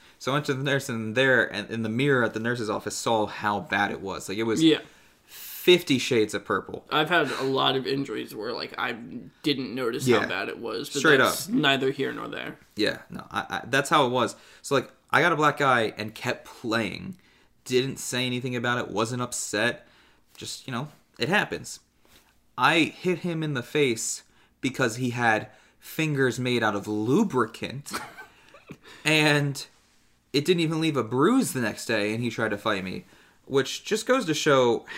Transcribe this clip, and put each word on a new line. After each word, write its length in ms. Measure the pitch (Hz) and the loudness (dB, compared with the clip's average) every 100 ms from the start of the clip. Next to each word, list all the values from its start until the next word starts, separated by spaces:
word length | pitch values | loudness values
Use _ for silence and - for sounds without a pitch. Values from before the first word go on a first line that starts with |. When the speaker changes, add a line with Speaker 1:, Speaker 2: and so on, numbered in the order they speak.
| - _ | -20 _
Speaker 1:
So 120 | - | -2
I 40 | 143 | -2
went 100 | 147 | -2
to 80 | |
the 100 | 131 | -2
nurse, 260 | 139 139 - | 0 -2 -2
and 260 | 117 110 110 | -6 -2 2
there, 280 | 135 123 - | 4 4 2
and 160 | 101 104 | -2 -6
in 140 | 113 | -4
the 60 | 110 | -2
mirror 340 | 117 143 131 | 0 2 4
at 100 | 110 | 2
the 60 | 110 | 0
nurse's 300 | 117 120 107 | -4 -2 -2
office, 260 | 104 104 - | -4 -4 -4
saw 300 | 123 113 104 | 0 2 0
how 340 | - 104 101 | -2 -2 -2
bad 320 | 85 98 101 | -2 0 0
it 80 | 80 | -2
was. 280 | 95 80 - | -8 -8 -6
Like, 80 | 101 | -2
it 60 | |
was 200 | 113 107 | 0 4
Speaker 2:
Yeah. 160 | 160 - - - _ _ _ | 4 4 0 -20 _ _ _
Speaker 1:
fifty 680 | - - - - 175 175 131 | -18 -16 0 4 4 4 0
shades 360 | - 120 104 | 2 2 2
of 120 | 101 - | -2 -2
purple. 400 | 95 - 95 - | -4 -4 -12 -4
Speaker 2:
I've 180 | 147 160 | -2 2
had 200 | 175 139 120 | 2 2 -2
a 40 | |
lot 320 | 135 135 135 135 | -2 0 2 0
of 100 | 120 | 0
injuries 480 | 139 139 113 123 | -2 -4 -6 -8
where, 200 | 120 107 | -8 -8
like, 200 | 101 - - | -8 -8 -6
I 160 | 120 117 120 120 - - | -6 -6 -12 -14 -16 -6
didn't 300 | 151 135 131 123 | -2 -2 -4 -4
notice 300 | 120 117 131 | -4 0 4
how 140 | 110 | 4
Speaker 1:
Yeah. 40 | - | 2
Speaker 2:
bad 240 | 90 113 | -2 -4
it 80 | - | -8
was, 300 | 110 98 143 | -8 -8 -6
but 100 | 143 | 2
Speaker 1:
Straight 180 | 156 139 | 6 6
Speaker 2:
that's 300 | 113 82 - | 6 2 -2
Speaker 1:
up. 60 | |
Speaker 2:
neither 380 | 127 147 135 135 | 0 2 2 0
here 200 | 135 131 | -2 -4
nor 140 | 117 113 | -6 -10
there. 300 | - - 139 _ - | -10 -10 -14 _ -2
Speaker 1:
Yeah, 240 | 104 - - | -2 -2 -10
no, 160 | - - | -16 -8
I, 140 | 101 - | -8 -6
I, 120 | - - | -8 0
that's 240 | 135 139 | 0 4
how 160 | 160 127 | 4 4
it 40 | |
was. 260 | 127 113 - - - | 2 0 -2 -20 -20
So, 140 | - 139 | -2 0
like, 140 | - _ _ | -2 _ _
I 100 | 123 | 4
got 100 | 170 | 4
a 40 | 151 | 4
black 260 | 151 - | 2 2
eye 320 | 139 120 110 - | 2 4 2 -2
and 160 | 110 - | -10 -6
kept 300 | 131 - - | -6 -6 -10
playing. 720 | - 117 113 101 - 92 - _ _ _ _ - | -12 -4 -2 -2 -6 -10 -14 _ _ _ _ -2
Didn't 320 | 127 135 - | 0 0 -4
say 280 | - 127 127 | -6 -4 -2
anything 300 | 123 127 123 | -4 -4 -2
about 220 | 120 123 | -2 -2
it, 100 | - | -2
wasn't 320 | 95 113 123 | -2 -2 -2
upset. 680 | 123 - - 104 117 - - _ _ _ _ - | -6 -6 -4 0 0 -2 -12 _ _ _ _ -16
Just, 300 | - - - | -14 -12 -8
you 60 | |
know, 140 | 120 147 - _ - | -8 -8 -14 _ -6
it 100 | 120 | 0
happens. 500 | 202 170 85 - - _ _ _ - _ _ _ - | 0 0 -6 -10 -16 _ _ _ -20 _ _ _ 2
I 220 | 131 165 | 4 4
hit 380 | 139 - 180 175 | 2 0 -2 -2
him 220 | 180 165 | -2 -2
in 100 | 156 | -2
the 80 | 135 | -4
face 600 | 117 151 139 110 - - - _ _ _ | -2 2 2 2 -4 -8 -12 _ _ _
because 340 | 131 - 123 120 | -4 0 -2 0
he 140 | 127 | -4
had 380 | 123 117 107 110 - _ _ | 0 2 2 -2 -14 _ _
fingers 600 | - - 156 139 131 127 | -10 -4 -2 2 2 2
made 240 | 127 120 | 0 2
out 120 | 110 101 | 2 0
of 120 | 95 | -2
lubricant. 1040 | 107 110 160 202 127 113 - 98 131 - - | -2 2 2 4 2 0 -4 -10 -10 -10 -10
<laughs> 40 | - - - - _ - - - - - 151 | -10 -16 -20 -20 _ -20 -20 -20 -20 -6 2
And 600 | 156 151 147 143 135 - _ _ _ _ _ _ | 4 4 4 2 -4 -12 _ _ _ _ _ _
it 140 | 143 147 | 0 2
didn't 160 | 175 | 2
even 200 | 156 160 | 2 0
leave 160 | 160 139 | 0 0
a 60 | |
bruise 500 | 110 127 165 262 185 | 0 2 4 4 2
the 80 | 131 | -2
next 240 | 110 95 - | -4 -4 -2
day, 280 | 110 104 | -2 0
and 100 | 113 | -2
he 60 | 120 | -4
tried 200 | 117 110 | -2 -4
to 60 | 101 | -2
fight 260 | 113 101 | -2 -2
me. 220 | 92 95 - - _ _ - | -4 -8 -12 -20 _ _ -2
Which 380 | 135 131 - | -2 0 -6
just 220 | - 208 - | -4 -2 2
goes 180 | 262 180 | 0 2
to 80 | |
show 520 | 151 156 135 120 110 - | 0 4 6 6 2 -4